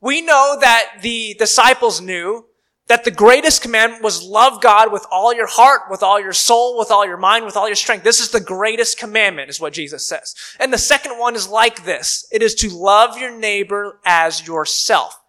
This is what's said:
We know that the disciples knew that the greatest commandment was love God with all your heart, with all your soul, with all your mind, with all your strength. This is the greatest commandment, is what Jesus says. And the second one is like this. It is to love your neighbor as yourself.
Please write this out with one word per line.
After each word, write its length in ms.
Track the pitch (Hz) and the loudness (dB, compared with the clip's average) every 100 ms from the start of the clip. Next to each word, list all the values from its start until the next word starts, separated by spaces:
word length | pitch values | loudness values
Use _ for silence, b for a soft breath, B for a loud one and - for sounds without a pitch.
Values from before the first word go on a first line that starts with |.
We 200 | 220 294 | -2 -4
know 360 | 330 294 277 277 | 2 4 4 4
that 380 | 262 233 220 196 | 4 4 0 -6
the 320 | 226 233 220 208 | -8 -6 -8 -4
disciples 640 | 214 - 233 254 233 165 | -2 4 4 4 0 -2
knew 440 | 185 185 175 226 226 _ _ _ _ | -8 -8 -6 -8 _ _ _ _ _
that 180 | 233 240 | 0 0
the 60 | |
greatest 500 | 175 208 254 311 - | 2 4 6 4 0
commandment 420 | 240 226 226 226 | -2 0 0 0
was 180 | 220 190 | -4 -4
love 400 | 180 208 254 226 | -4 2 2 4
God 300 | 240 208 220 | 4 4 4
with 140 | 202 - | 0 -4
all 220 | 185 220 | -2 0
your 140 | 240 226 | 0 -4
heart, 360 | - 254 269 - | 4 6 4 -2
with 140 | 190 | -4
all 160 | 190 202 | 0 0
your 140 | 196 | 0
soul, 440 | 175 - 233 247 247 | -4 2 2 2 -2
with 140 | 214 | 0
all 140 | 208 202 | 2 2
your 120 | 175 | 0
mind, 280 | 190 220 226 | 2 2 0
with 100 | 196 | -4
all 140 | 214 | -2
your 60 | 202 | -4
strength. 280 | - 220 | -2 -2
This 160 | 175 226 | 0 0
is 120 | 226 | 0
the 100 | 233 | -4
greatest 580 | 175 185 214 226 226 - | -4 -4 -4 -2 -4 -4
commandment, 500 | 226 214 208 165 139 | -6 -2 -2 -2 -12
is 120 | 139 | -10
what 100 | 156 | -10
Jesus 340 | 143 147 143 - | -10 -12 -12 -10
says. 300 | 156 - - B B | -10 -14 -18 B B
And 140 | 262 | -4
the 40 | 240 | -2
second 400 | - 277 302 240 | 0 -2 -2 -6
one 180 | 240 233 | -6 -4
is 120 | 190 | -4
like 380 | 214 226 226 175 | 0 0 0 -8
this. 420 | 151 - - - | -6 -6 -8 -6
It 140 | 220 | -2
is 120 | 220 220 | -2 -2
to 140 | 214 | -6
love 480 | 175 190 202 233 233 | -4 2 4 4 0
your 140 | 254 | -12
neighbor 680 | 233 220 202 196 202 202 - | -6 -4 -4 -4 -6 -8 -8
as 420 | - 170 165 156 160 | 0 2 2 -4 -8
yourself. 720 | 165 151 - - 202 95 - | -6 -4 -4 0 -2 -2 -12